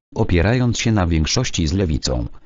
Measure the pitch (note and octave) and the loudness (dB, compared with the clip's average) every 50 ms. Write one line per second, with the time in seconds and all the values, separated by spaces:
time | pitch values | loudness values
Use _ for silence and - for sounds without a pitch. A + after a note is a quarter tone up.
0 | - _ - A2 A2+ - F#2+ E2+ D#2+ G2+ A#2+ B2+ B2+ A#2+ G#2 - - A#2 A2 G#2 | -6 _ -4 -2 0 2 2 2 2 2 2 2 0 0 0 0 0 0 2 2
1 | F2+ E2 E2 D#2+ D#2 - - A#2+ B2+ - - - E2 D2 E2+ G2 G2 D#2 D2+ - | 2 2 2 0 0 0 0 -2 -2 -2 -2 -2 -2 0 0 0 0 0 -2 -2
2 | - - B1+ B1 A#1 - - - - | -2 -2 -4 -4 -4 -6 -10 -14 -18